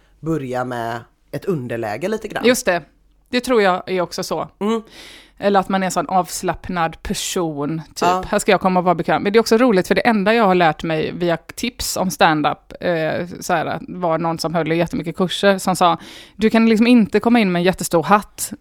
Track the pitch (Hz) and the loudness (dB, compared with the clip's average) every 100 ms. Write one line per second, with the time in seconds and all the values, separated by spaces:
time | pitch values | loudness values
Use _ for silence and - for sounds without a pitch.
0 | _ _ 147 160 135 123 127 123 117 117 | _ _ -6 -4 -4 -6 -4 -4 -6 -8
1 | 117 _ _ 147 170 170 123 117 113 107 | -10 _ _ -10 -4 -4 -4 -6 -4 -4
2 | 175 220 208 - 226 254 - 175 - _ | -4 -6 -6 -2 0 0 0 -2 -4 _
3 | _ _ _ 247 247 247 196 180 - 185 | _ _ _ -4 0 2 2 2 -2 -4
4 | 170 - 175 165 156 - 202 226 220 - | -4 -6 -6 -6 -8 -6 -2 -2 -6 -20
5 | - - - - 202 196 185 196 185 180 | -20 -20 -20 -4 0 2 2 -2 -2 -2
6 | 160 185 170 - 180 160 - 180 165 - | -2 0 -2 -4 -6 -6 -6 -4 -4 -4
7 | - 202 - - 165 143 147 160 156 - | -8 -6 -4 -4 -4 -4 -4 -6 -8 -2
8 | 175 185 180 208 - 185 190 180 175 170 | 0 0 0 -2 2 2 2 2 2 0
9 | - 170 202 214 220 220 254 190 175 190 | 0 0 2 2 4 4 4 4 2 2
10 | - 220 190 233 208 180 170 156 170 156 | 2 2 2 2 4 4 2 0 -4 -4
11 | 160 165 175 165 - - 233 - - - | -4 -4 -2 -2 -6 -10 -10 -8 -8 -4
12 | 185 - 185 156 147 143 - - - 165 | -4 2 2 4 0 -4 -12 -8 -4 -2
13 | 156 - 175 - 160 175 139 - - 180 | -2 -4 -6 -8 -2 -2 -2 -6 -8 -6
14 | 175 160 170 165 160 165 156 165 165 - | -2 0 -2 -4 -4 -2 0 0 -2 -4
15 | 170 160 185 - 202 190 190 180 180 165 | -6 -2 -2 0 2 2 0 2 2 2
16 | - - - - 220 226 226 220 233 247 | -6 -20 -18 -2 2 4 4 4 6 6
17 | 196 214 233 240 202 175 175 180 170 165 | 6 2 2 4 2 2 0 0 0 0
18 | 151 208 - - - 208 | 4 2 2 -12 -12 -6